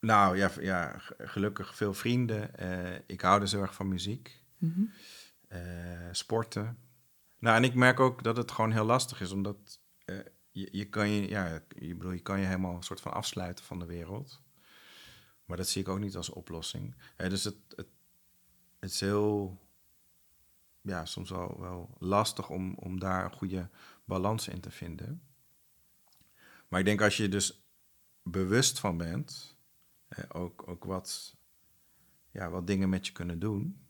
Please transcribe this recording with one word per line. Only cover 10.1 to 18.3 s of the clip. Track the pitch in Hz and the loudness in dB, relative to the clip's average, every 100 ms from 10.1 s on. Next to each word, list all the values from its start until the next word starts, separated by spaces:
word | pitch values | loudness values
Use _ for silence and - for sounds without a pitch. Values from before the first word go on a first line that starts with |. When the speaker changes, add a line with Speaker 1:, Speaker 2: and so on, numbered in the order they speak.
| 95 - _ _ | -12 -12 _ _
Speaker 1:
je, | - 98 | -12 -8
je | 98 101 | -6 -4
kan | 107 104 | 0 2
je, | 104 98 | 2 2
ja, | 104 90 80 - | 0 -2 -4 -10
ik | - - 87 | -12 -10 -6
bedoel, | 90 | -4
je | 90 | -6
kan | - 98 | -2 0
je | 95 | 2
helemaal | 95 92 | 0 0
een | 87 | -4
soort | 85 - | -8 -10
van | - | -6
afsluiten | - - - 90 87 | -4 -4 -4 -6 -8
van | - 90 | -10 -8
de | 85 | -6
wereld. | 85 85 101 139 - _ _ _ - - - - - _ _ | -8 -8 -8 -10 -16 _ _ _ -20 -20 -20 -20 -20 _ _
Maar | _ 87 | _ -4
dat | 92 | -2
zie | - | -2
ik | 92 | -2
ook | 95 | -2
niet | 101 95 | -2 -6
als | - | -8
oplossing. | - 87 82 80 87 95 123 - - | -10 -10 -10 -8 -8 -8 -10 -20 -4
Eh, | 92 | -2
dus | 98 | 0
het, | 107 - _ - | -2 -6 _ -16
het, | 87 _ _ _ _ | -16 _ _ _ _